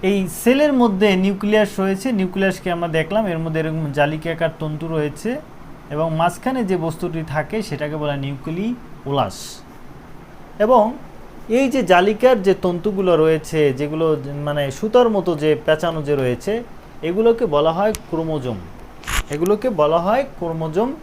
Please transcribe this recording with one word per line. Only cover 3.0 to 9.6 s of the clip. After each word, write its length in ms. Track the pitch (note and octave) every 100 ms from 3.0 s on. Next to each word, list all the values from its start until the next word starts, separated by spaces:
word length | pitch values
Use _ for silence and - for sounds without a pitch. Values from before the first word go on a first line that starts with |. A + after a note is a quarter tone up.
| D#3+ G3+ G#3+
এর 120 | D#3+
মধ্যে 220 | E3 D#3+
এরকম 320 | D#3+ D#3+ D#3
জালিকাকার 600 | C#3+ E3 D#3 E3 D#3+ E3 -
তন্তু 300 | D#3 D3+ D#3+
রয়েছে 420 | D#3+ D3+ D3 A3 C4+ - - - - -
এবং 260 | D3 D#3+ D#3
মাঝখানে 480 | F3 F3 C4 C4
যে 120 | G#3 F#3
বস্তুটি 460 | E3 D#3+ F3 D#3+ D#3+
থাকে 340 | D3 D3 A3
সেটাকে 340 | G#3+ C#3+ D3 D3+
বলা 160 | D3+
হয় 80 | C#3+ C#3
নিউক্লিওলাস। 1080 | C#3 D#3+ D#3+ G#3+ B3 - - C#3 C#3 G#2+ - - -